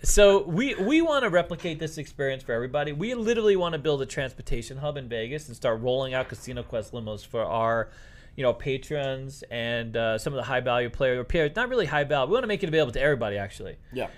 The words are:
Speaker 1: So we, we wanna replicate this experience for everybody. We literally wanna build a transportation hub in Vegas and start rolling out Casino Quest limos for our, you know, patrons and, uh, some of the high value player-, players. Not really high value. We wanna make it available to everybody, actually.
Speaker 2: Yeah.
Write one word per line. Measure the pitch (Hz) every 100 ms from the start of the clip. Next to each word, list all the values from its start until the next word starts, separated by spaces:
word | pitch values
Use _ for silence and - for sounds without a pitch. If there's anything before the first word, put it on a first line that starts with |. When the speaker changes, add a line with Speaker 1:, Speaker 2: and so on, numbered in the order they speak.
Speaker 1:
So | - - 202 196
we, | 165 170 269
we | 208 196 311
wanna | 330 285 233
replicate | 175 170 170 175 151
this | 156 151
experience | 139 - 139 131
for | -
everybody. | 113 127 143 147
We | 147 220
literally | 240 220 233 214 190
wanna | 175 160
build | 147 143
a | 131
transportation | - 131 - - 131 117 135
hub | 147 143
in | 123
Vegas | 113 117 151 139
and | 113
start | 127 113
rolling | 123 127 131
out | 131 131
Casino | 113 - 123
Quest | 120 117 104
limos | 123 110 107 -
for | 117
our, | 92 113 113 117 107 - - - - -
you |
know, | 127
patrons | 117 143 131 - 147 135 131 135 139 -
and, | 117 117 120 117 117
uh, | 113 110
some | 151
of | 139
the |
high | 113 127
value | 123 120 120
player-, | - 135 127
players. | 120 170 147 185
Not | 240
really | 254 156
high | 151
value. | 143 143 131
We |
wanna | 240 226
make | 202
it | 170
available | 156 131
to | 117
everybody, | 143 131 107 101
actually. | 98 - 95 - -
Speaker 2:
Yeah. | 123 101